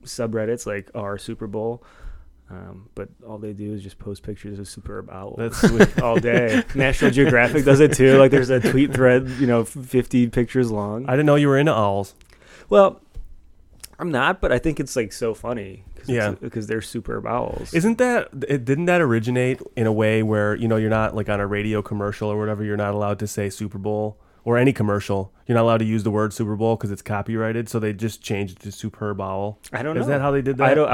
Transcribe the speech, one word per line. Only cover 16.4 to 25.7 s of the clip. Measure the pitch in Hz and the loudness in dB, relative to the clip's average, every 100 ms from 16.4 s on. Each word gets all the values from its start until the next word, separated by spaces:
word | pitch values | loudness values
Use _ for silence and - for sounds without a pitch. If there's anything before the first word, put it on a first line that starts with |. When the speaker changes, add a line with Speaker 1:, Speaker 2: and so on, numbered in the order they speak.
| 127 113 104 | -8 -8 -6
Speaker 1:
they're | 110 | -6
superb | - 120 113 110 | -6 -10 -8 -8
owls. | 110 120 113 - - | -4 -4 -4 -8 -4
Speaker 2:
Isn't | 165 208 226 | 0 0 2
that, | 247 240 - 135 - | 0 0 -4 -8 -4
it, | 139 | -2
didn't | 117 139 | 0 0
that | 175 180 | 2 2
originate | 143 113 113 123 127 127 - | 2 0 0 0 0 -2 -6
in | - 110 | -2 0
a | |
way | 110 107 110 | 2 2 2
where, | 107 107 104 | 2 2 0
you | 104 113 | 0 0
know, | |
you're | 110 110 | 2 2
not, | 110 110 | 0 0
like, | 107 104 | -2 -2
on | 101 | -2
a | 101 | -2
radio | 104 107 107 | -2 -2 -2
commercial | - 104 104 101 107 | -4 -4 -4 -4 -4
or | 107 | -2
whatever, | 107 104 | -4 -4
you're | 107 104 | -4 -2
not | 101 | -2
allowed | 104 104 101 | -2 -2 -4
to | |
say | 104 - 101 | -6 -4 -6
Super | - 104 98 | -6 -10 -8
Bowl | 104 107 107 - _ _ | -4 -4 -4 -8 _ _
or | 120 120 | 0 4
any | 131 | 4
commercial. | 117 107 101 - 98 95 _ - | 2 0 0 -2 -4 -4 _ 0
You're | |
not | 117 | 2
allowed | 117 | 4